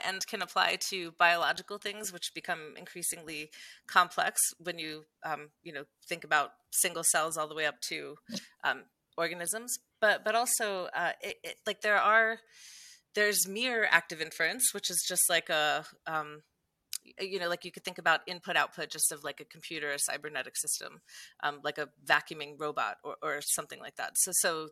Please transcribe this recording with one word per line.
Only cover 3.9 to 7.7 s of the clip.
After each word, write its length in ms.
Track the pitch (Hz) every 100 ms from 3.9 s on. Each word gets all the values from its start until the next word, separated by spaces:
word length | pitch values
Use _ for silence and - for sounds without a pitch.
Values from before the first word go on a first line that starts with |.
| 190 175 - 165 - - -
when 200 | 165 170
you, 260 | 156 156 151 _
um, 260 | 147 147 147 _
you 80 | -
know, 120 | 143 147 _ -
think 140 | 170
about 280 | 151 151 139 - _
single 320 | - 185 165 160
cells 260 | 165 160 160
all 100 | 156
the 80 | 156
way 100 |
up 120 | 151